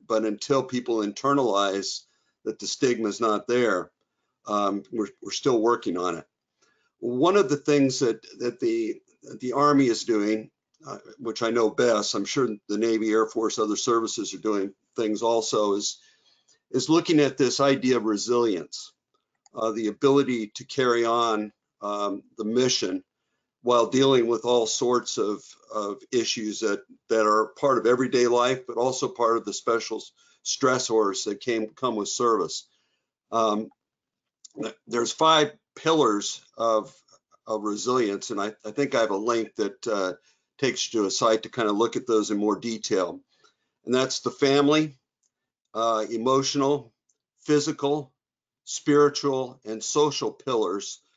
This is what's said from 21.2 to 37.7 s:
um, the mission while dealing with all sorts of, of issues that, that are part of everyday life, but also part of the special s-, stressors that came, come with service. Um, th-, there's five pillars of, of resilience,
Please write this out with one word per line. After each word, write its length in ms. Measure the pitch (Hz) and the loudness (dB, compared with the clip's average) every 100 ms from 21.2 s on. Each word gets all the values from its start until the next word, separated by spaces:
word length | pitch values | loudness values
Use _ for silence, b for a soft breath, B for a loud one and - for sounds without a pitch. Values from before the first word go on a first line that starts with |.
| 117 107 107 - _ _ | 0 0 -4 -10 _ _
um, 400 | 104 104 101 101 - - | -8 -4 -4 -6 -10 -8
the 60 | |
mission 580 | 107 120 127 - 95 92 - _ _ _ _ _ | -2 0 2 0 -2 -6 -10 _ _ _ _ _
while 260 | 120 120 113 | 0 2 2
dealing 400 | 127 135 131 117 | 2 4 4 2
with 160 | 113 | 0
all 200 | 120 123 | 0 0
sorts 540 | 110 - 123 123 - - | 0 0 0 0 -2 -4
of, 240 | 104 104 - - - | -2 -4 -10 -20 -10
of 220 | 107 104 98 - | -6 -6 -8 -4
issues 480 | 123 113 120 107 101 | -2 -2 -4 -6 -4
that, 240 | 110 104 - - - | -2 -2 -8 -14 -2
that 180 | 113 107 | 2 4
are 200 | 107 110 - | 4 2 0
part 200 | 139 123 | 0 2
of 80 | 110 | 4
everyday 420 | 123 123 123 120 | 2 2 2 4
life, 360 | 120 123 127 | 4 2 0
but 120 | - 113 | -4 -2
also 320 | 127 - 127 | -2 -2 -4
part 280 | - 113 117 | 0 2 0
of 80 | |
the 80 | 104 | -2
special 440 | - - 113 - 110 | -6 -2 -2 -2 -10
s-, 160 | - _ b b | -12 _ b b
stressors 800 | - - 131 127 - 110 101 95 | -8 -2 0 0 0 2 2 -2
that 160 | 107 101 | -6 -6
came, 260 | 127 113 107 | -4 -4 -4
come 220 | - 127 110 | -6 -4 -4
with 120 | 98 | -4
service. 600 | - 120 107 82 - - _ _ _ _ _ _ | -2 0 0 -2 -8 -14 _ _ _ _ _ _
Um, 380 | 113 110 104 107 _ _ _ _ _ _ _ - - | 0 0 0 -6 _ _ _ _ _ _ _ -16 -10
th-, 160 | 113 - - | -10 -10 -4
there's 240 | 117 117 | -2 -2
five 420 | - 160 156 147 - _ | 2 4 6 2 -2 _
pillars 680 | - 156 160 120 104 - - _ - | -4 2 4 4 2 -4 -10 _ -4
of, 380 | 113 110 - - _ _ _ _ | 0 0 -2 -14 _ _ _ _
of 200 | - 110 | -6 -4
resilience, 640 | 104 | -4